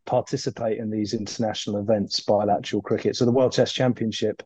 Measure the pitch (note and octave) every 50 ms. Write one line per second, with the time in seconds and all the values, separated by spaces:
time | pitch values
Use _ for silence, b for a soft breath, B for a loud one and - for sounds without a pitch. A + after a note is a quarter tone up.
0 | _ - B2 B2 A2 - - C3 - C3 - - A2+ A2 G#2+ - A2+ G#2+ G#2+ A2
1 | G#2+ G2 A#2 A2 G#2 F#2+ - - A#2 G#2+ G#2 - - A2+ G#2 G#2 G2+ G#2+ A2 G#2
2 | G2 - - - - - G#2 G2+ G#2 G2+ - - - - - G#2 G2+ - A2+ G#2
3 | - - - - B2+ A#2+ A#2+ C3+ B2+ B2 - - A#2+ - - - C3 B2+ A2+ -
4 | A#2 A2 G2+ - A2+ G#2+ G2+ - -